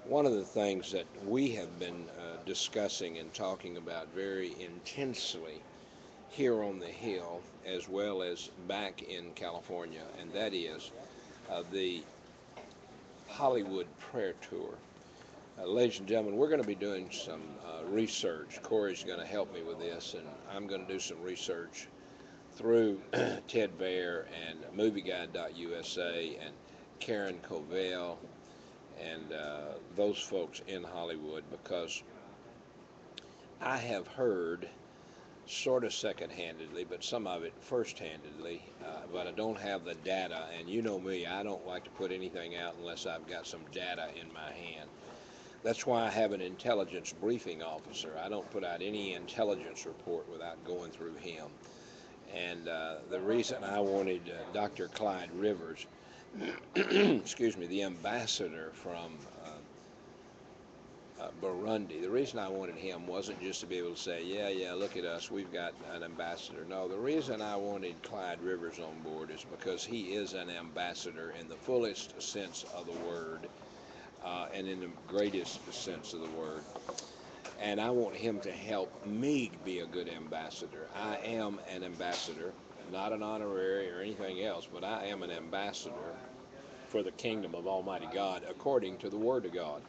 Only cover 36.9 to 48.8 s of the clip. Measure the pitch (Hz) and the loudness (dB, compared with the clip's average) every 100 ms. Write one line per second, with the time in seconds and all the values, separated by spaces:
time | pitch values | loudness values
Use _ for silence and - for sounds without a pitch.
36.9 | 90 - 120 98 87 82 - - 123 110 | -4 0 0 0 -2 -2 -6 0 2 2
37.9 | - 87 78 73 76 82 85 - - 85 | -2 -6 -8 -10 -8 -6 -6 -10 -10 -8
38.9 | 80 87 87 87 82 110 104 101 98 85 | -8 -4 -2 -2 0 0 0 0 0 -2
39.9 | 82 85 95 90 82 80 85 85 107 113 | -4 2 2 2 -2 -4 -6 0 2 4
40.9 | 95 92 92 85 95 104 92 90 90 90 | 2 2 0 0 0 0 -2 -2 -6 -6
41.9 | - 95 92 92 90 85 85 87 82 85 | -4 -2 0 -2 -2 -4 -2 -4 -4 -6
42.9 | 82 92 82 78 87 82 85 76 90 90 | -4 -2 -4 -4 -6 -6 -10 -8 -4 -2
43.9 | 87 80 82 82 80 76 80 87 80 73 | 0 -2 -4 -10 -8 -8 -6 -8 -8 -10
44.9 | - - - - - - - 110 117 - | -12 -14 -14 -14 -14 -16 -2 2 2 6
45.9 | 117 110 104 107 98 92 92 123 110 87 | 6 6 6 6 6 0 0 4 6 4
46.9 | 90 76 80 101 117 95 80 82 78 78 | 0 -4 2 4 4 2 -4 -2 -4 -4
47.9 | - 82 78 92 104 - 104 90 85 | -6 -4 -4 -2 -2 0 -2 0 0